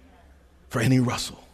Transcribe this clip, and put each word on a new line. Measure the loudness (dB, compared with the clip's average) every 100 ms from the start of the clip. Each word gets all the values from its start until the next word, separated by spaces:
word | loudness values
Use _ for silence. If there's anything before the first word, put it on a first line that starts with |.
| -20 -20 -20 _ _ _ -8
for | -2
any | 2 2
rustle. | 2 -4 -8 -12 -20